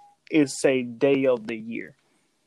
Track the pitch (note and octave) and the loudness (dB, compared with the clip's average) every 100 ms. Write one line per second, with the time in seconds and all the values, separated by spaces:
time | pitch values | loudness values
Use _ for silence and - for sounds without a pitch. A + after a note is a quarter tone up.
0 | - _ _ D#3 C3+ - D3 C3 A#2+ A#2 | -20 _ _ 2 2 2 0 2 -2 -2
1 | C#3 C3+ C3+ B2 G#2+ A2+ A2 A2 E2+ - | 2 2 2 0 -4 -12 -10 -12 -12 -20
2 | _ _ _ _ | _ _ _ _